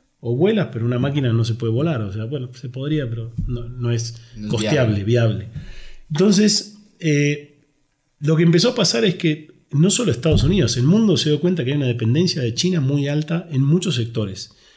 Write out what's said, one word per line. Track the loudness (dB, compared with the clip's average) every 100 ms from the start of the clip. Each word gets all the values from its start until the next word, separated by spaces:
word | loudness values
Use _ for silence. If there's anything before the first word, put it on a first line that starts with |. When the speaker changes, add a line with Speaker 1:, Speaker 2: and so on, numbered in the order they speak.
| _ _
Speaker 1:
o | -6 0
vuelas, | 2 2 -2
pero | -4 -2
una | 0
máquina | 0 0 0
no | 0 0
se |
puede | -2 -2
volar. | 0 0 -2
O | -4
sea, | -8 -8
bueno, | -8 -8
se | -12 -12
podría, | -8 -4 -4 -4
pero | -6 -8 -8 -6
no, | -6 -8
no | -6 -2
es | -2 -4 -10 -18 -12
Speaker 2:
No | -6
es |
Speaker 1:
costeable, | -2 0 2 2 0
Speaker 2:
viable. | 0 2 2 0 -8
Speaker 1:
viable. | -14 -14 -16 -16 -18 -8
Entonces, | 2 4 4 4 2 -4 -16 -20 _
eh, | 0 2 2 -2 -8 _ _ _ _ _ _ _
lo | 0 4
que |
empezó | 6 6 2
a | 2
pasar | 0 2 0
es | 0
que | -2 -2 -8 _ _
no | 2 2
solo | 2 0
Estados | 0 2 4
Unidos, | 4 2 2 2
el |
mundo | 4 4 4 2
se | 2
dio | 0
cuenta | 0 0
que | -2
hay | 0
una | 0
dependencia | 0 0 2 0 0
de | -4
China | -2 -2 0
muy | 0 0 0
alta | -2 -2 -6 -2
en | 0
muchos | 2 2 0 -2
sectores. | -4 -4 -6 -8 -14 _ _